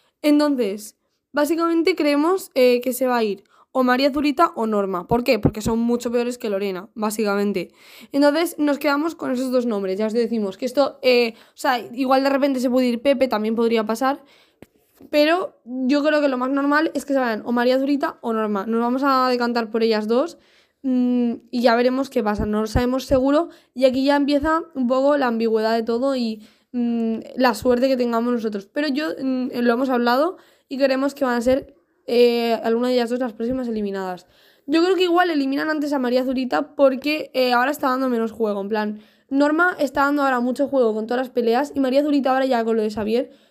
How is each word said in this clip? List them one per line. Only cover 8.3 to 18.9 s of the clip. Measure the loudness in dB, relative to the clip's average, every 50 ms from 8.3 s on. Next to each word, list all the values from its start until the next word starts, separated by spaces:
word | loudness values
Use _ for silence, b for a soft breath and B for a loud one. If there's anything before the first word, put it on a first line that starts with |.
| 4 2 0 -2 -2 -2
nos | 0 0 0 0
quedamos | 0 0 0 0 -2 -4 -4
con | -6 -6 -4
esos | -4 -4 -2 -2
dos | -2 -2 0
nombres. | 0 -2 -2 -2 -4 -4 -2
Ya | -2
os | -2 0
decimos | -2 -2 -2 -2 -2 -4 -4 -6 -6
que | -8 -4
esto, | 0 0 0 0 0 -2
eh, | 2 2 4 4 2 0 -4
o | -10 -20 _ _ -6
sea, | -2 -2 -2 -2
igual | -4 -8 -6 -4 0 2 2 2 2
de | 2
repente | 2 2 2 2 0 0
se | 0 0
puede | 2 2 2 2
ir | 0 0
Pepe, | 2 2 2 2 2 0
también | 0 -2 -2 -2 0
podría | 0 0 0 2 0 0
pasar. | -2 -2 -2 0 -2 -2 -2 -8 B B B B B B B B _ _ _ _ _ _ -20 -10 -2
Pero | 2 2 4 4 4 0 0 -4 _ _ -16
yo | -12 -8 -4 0 2 2 2 2
creo | 2 2 2
que | 2 2
lo | 0 0
más | -2 -2
normal | 0 0 0 2 2 2 0 0 -2
es | -6 -4
que | -2 0
se | 0
vayan | 0 0 -2 -4 -4
o | -2
María | -2 0 2 2 2 2
Zurita | 2 0 0 0 -2 -4 -6 _
o | -6 -4 -2
Norma. | -2 -2 -2 -2 -4 -4
Nos | -2 -2 -2
vamos | 0 0